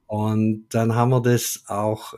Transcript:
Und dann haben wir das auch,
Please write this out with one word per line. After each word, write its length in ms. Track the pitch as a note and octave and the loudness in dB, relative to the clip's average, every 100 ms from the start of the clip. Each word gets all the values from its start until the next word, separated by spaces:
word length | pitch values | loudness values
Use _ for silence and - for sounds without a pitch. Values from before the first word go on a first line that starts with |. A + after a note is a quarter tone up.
| _ | _
Und 600 | G#2+ G#2+ A2 A2 A2 - | -4 0 2 2 0 -2
dann 240 | A#2 A2+ | -2 0
haben 160 | A2+ A#2+ | 2 2
wir 120 | B2+ | 4
das 420 | A#2+ A#2+ - - - | 4 2 0 -8 -8
auch, 480 | G2+ G#2+ A2 - | -4 -2 -4 -8